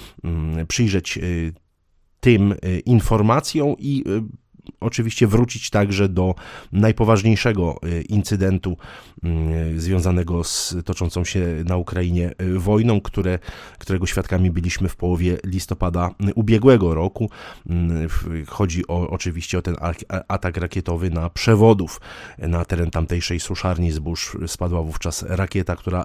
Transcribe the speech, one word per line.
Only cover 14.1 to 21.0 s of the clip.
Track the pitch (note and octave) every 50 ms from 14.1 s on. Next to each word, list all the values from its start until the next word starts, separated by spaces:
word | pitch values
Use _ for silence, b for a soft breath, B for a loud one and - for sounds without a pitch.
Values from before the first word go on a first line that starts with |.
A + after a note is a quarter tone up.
| - G2 F2+ - F#2 F2+ F#2 F2+
byliśmy | D#2+ F2 E2+ F2+ - - F#2+ F2
w | -
połowie | - F2 F2+ F2+ E2+ F2+ F2+ F2+ - -
listopada, | F#2+ F#2 F#2 - - F#2 - F#2+ F2+ E2+ F2 F2 F2 - - G2+ G2+
y, | -
ubiegłego | A#2 G#2+ G#2+ A2+ G#2 A2+ C3+ B2+ G#2+ F#2 E2 D#2+
roku. | D#2+ F2 G2 - - - B B B B B B B B
Mm, | - F2 F2 E2+ E2+ E2+ D#2+ D#2+ D#2+
w-, | - - - E2 E2 D#2+ C#2+ -
chodzi | - - G2+ F2 D#2+ F2+ - -
o, | E2+ F2 F2 -
oczywiście | F2+ - - F2+ D#2+ E2+ - - - F2+
o |
ten | - F2+ E2+ -
a-, | - F2 E2 - - -
a-, | F#2 F#2 - -
atak | G2 - - F2+ E2
rakietowy | F2 F2+ E2+ - F#2+ - F2 E2+ E2